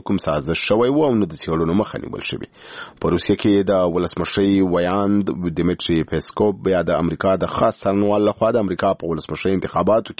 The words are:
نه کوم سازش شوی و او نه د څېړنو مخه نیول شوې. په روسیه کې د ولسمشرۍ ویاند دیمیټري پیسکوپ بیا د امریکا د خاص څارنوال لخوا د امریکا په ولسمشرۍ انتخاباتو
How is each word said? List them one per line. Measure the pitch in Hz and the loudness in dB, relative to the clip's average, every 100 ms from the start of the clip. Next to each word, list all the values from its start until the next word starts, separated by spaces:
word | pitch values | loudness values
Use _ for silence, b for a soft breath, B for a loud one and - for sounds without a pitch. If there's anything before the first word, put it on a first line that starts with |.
نه | - | 0
کوم | 98 85 | -2 0
سازش | 76 69 82 - | -2 -2 -2 0
شوی | 104 123 | 2 2
و | 143 151 | 2 2
او | |
نه | 113 90 | 2 0
د | 80 | -4
څېړنو | - 80 82 95 | -4 0 2 0
مخه | 104 - - | 0 -6 -10
نیول | - - | -10 -8
شوې. | - - B B B B - | -8 -10 B B B B -6
په | 82 85 | 0 0
روسیه | - 101 | 2 2
کې | 107 101 98 | 4 4 4
د | 95 90 | 2 2
ولسمشرۍ | 87 85 - 82 107 98 98 92 | 0 -2 -4 -4 0 2 4 4
ویاند | 87 87 101 101 104 92 - 87 80 | 2 2 0 2 0 0 -2 -4 0
دیمیټري | 85 90 - 82 76 | 0 0 0 0 0
پیسکوپ | 80 - - 107 98 95 | -4 -2 0 0 0 0
بیا | 92 85 | 0 2
د | 78 | 0
امریکا | 85 80 98 95 | 0 0 0 0
د | 156 | -2
خاص | - 117 - | 0 0 0
څارنوال | 101 101 101 104 101 | -2 0 2 2 0
لخوا | - 113 117 | 0 0 0
د | |
امریکا | 98 87 98 92 | -2 0 -2 -2
په | 85 | -4
ولسمشرۍ | 78 - 78 95 95 | -6 -6 -4 -2 -2
انتخاباتو | 95 85 90 113 104 | -2 -2 2 2 0